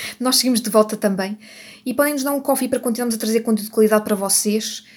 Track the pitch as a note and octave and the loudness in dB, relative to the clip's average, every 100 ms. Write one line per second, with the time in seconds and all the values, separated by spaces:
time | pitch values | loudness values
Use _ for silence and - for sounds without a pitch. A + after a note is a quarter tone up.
0 | - - B3 B3+ B3 A#3 G#3+ A3 G#3+ G#3+ | -14 -4 0 2 2 0 2 4 2 0
1 | G#3 G3 F#3+ G#3+ - - - - B3+ B3+ | 0 0 -4 -8 -14 -20 -20 -10 -4 0
2 | D4 D4 C4+ C#4+ C#4 C4+ B3+ B3 B3 A3+ | 0 0 -2 -2 -2 -2 0 -2 -2 -2
3 | A#3+ A3 A3 A3+ A3+ G#3+ G#3 - G#3+ G#3+ | -2 -2 0 0 0 0 0 2 4 4
4 | G#3+ G3+ G3 - G#3+ G#3+ - - - | 2 -2 0 0 0 -2 -4 -10 -16